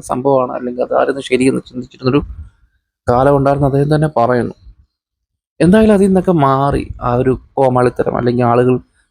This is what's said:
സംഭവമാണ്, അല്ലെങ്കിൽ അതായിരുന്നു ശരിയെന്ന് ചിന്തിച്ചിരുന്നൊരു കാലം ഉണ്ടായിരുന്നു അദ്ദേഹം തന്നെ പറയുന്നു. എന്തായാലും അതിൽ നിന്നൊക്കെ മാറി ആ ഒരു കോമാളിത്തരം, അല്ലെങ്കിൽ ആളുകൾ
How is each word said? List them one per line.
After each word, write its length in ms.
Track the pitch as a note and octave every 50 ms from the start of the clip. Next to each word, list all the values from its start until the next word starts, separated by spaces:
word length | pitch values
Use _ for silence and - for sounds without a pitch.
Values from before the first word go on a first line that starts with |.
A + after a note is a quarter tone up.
സംഭവമാണ്, 520 | - - - B2+ B2+ C#3 C#3 C3 B2+ B2+ C3
അല്ലെങ്കിൽ 300 | B2+ B2+ B2 B2 B2 B2
അതായിരുന്നു 360 | B2 C3 C3 C3 C3+ C3+ C#3
ശരിയെന്ന് 400 | C3 - B2+ B2 B2+ C3+ B2 B2 - -
ചിന്തിച്ചിരുന്നൊരു 520 | - B2 B2 C3 - B2 C3 C3 B2 C#3+ - - - - - - _ _ _ _ _ _ _ _ _ _ - -
കാലം 260 | B2 B2 C3 C#3+ C#3+
ഉണ്ടായിരുന്നു 320 | C#3 C#3 C#3 C#3+ C#3 C#3 C3+
അദ്ദേഹം 200 | C3 C#3 C#3+ D3 D#3
തന്നെ 160 | D3+ D#3 D3+ -
പറയുന്നു. 400 | - A#2 A#2 B2 B2 A2+ - - _ - - - _ _ _ _ _ _ _ _ _ _ _ _ _ _ _ _ -
എന്തായാലും 340 | D#3 E3+ F#3+ A3 A3 G#3+ G#3+
അതിൽ 140 | F#3+ G3 G3
നിന്നൊക്കെ 260 | F#3+ F#3 F3 F#3 F3+ D#3+ C#3
മാറി 380 | C3+ C3+ C3+ C#3 C#3+ C#3 C3 - - - -
ആ 100 | - B2 B2
ഒരു 180 | B2 C3 C3 B2+ A#2 - _ -
കോമാളിത്തരം, 640 | - C3+ C3 B2 B2 B2 B2 A#2+ - - - - -
അല്ലെങ്കിൽ 280 | A#2+ A#2+ B2 A#2+ B2
ആളുകൾ 320 | A#2 A#2 A#2+ B2+ B2 B2+ B2 - _ _ _ _ _